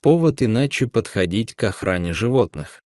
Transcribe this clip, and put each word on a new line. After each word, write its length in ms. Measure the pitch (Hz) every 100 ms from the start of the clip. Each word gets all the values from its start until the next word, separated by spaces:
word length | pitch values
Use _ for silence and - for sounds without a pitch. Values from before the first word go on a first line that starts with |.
повод 420 | 143 165 165 139
иначе 440 | 120 110 139 - 123
подходить 680 | - - - 90 95 113
к 100 | -
охране 500 | 107 - 101 90 87
животных. 680 | 82 117 127 101 - 76 - _